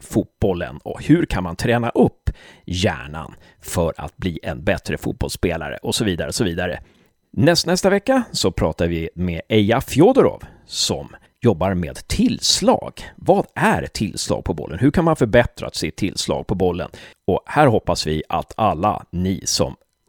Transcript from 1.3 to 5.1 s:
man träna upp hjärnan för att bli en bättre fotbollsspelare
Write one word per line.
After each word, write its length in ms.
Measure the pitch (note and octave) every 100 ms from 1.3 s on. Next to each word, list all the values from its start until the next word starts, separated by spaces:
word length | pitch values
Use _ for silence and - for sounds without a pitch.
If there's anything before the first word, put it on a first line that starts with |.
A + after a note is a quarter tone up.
| -
man 120 | F2+ E2+
träna 340 | - A#2 A#2
upp 400 | - - - - - - - -
hjärnan 720 | F2 G2 D2 C2+ D#2+ D2+ - - _
för 320 | - - E2 -
att 200 | - -
bli 220 | F#2 D#2
en 200 | F#2 C2+
bättre 340 | F2 F2 - D2
fotbollsspelare 800 | -